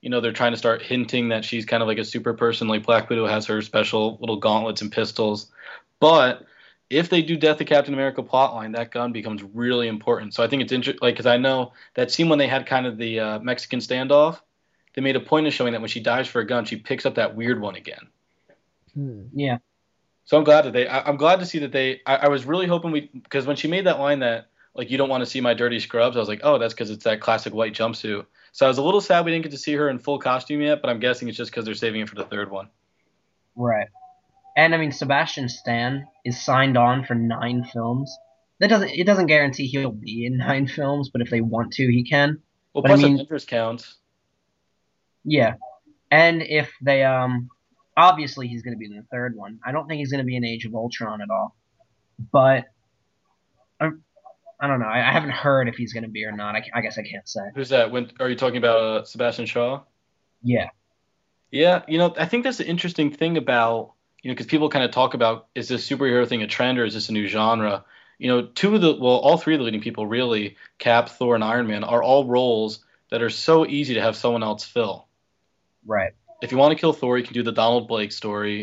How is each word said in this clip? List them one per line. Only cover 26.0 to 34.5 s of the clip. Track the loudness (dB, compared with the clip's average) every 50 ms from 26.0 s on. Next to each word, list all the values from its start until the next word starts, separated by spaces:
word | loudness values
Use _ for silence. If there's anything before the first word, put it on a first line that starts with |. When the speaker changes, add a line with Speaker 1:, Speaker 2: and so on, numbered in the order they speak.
| 2 2 2
Speaker 1:
I | 0
was | -2 -2
like, | -4 0 2
"Oh, | 2 4
that's | 4 2 -2 -4
'cause | -6 -8 -8
it's | -8 -4 -2
that | -2 -2 0
classic | 0 0 0 0 -2 -4 -2
white | -2 -2 -2 -2
jumpsuit." | -2 -4 -4 -4 -6 -6 -6 -6 -6 -8 _ _ _ _ _
So | 0 2 4
I | 4
was | 4
a | 2 2
little | 2 2 2
sad | 4 4 2 2 2
we | 2
didn't | -2 -2 -4
get | -6
to | -10
see | -8 -6 -4 -2
her | 0 0 0
in | -2 -4
full | -4 -4 -4 -2
costume | -2 -2 -2 -2 -2 -4 -4 -2
yet, | 0 0 0 0
but | 0 -2
I'm | -2 0
guessing | 0 -2 -2 -2 -6
it's | -10 -8
just | -8 -10 -8
'cause | -8 -8 -8
they're | -6 -6
saving | -4 -4 -4 -4 -4
it | -6 -8
for | -8
the | -12 -10
third | -8 -6 -8 -6 -6
one. | -8 -12 -12 -14 _ _ _ _ _ _ _ _ _ _ _ _ _ _ _ _ -8
Speaker 3:
Right. | -4 -2 0 0 0 -2 -6 _ -20 -20 -20 -20 _ _ _ _ _ _ -4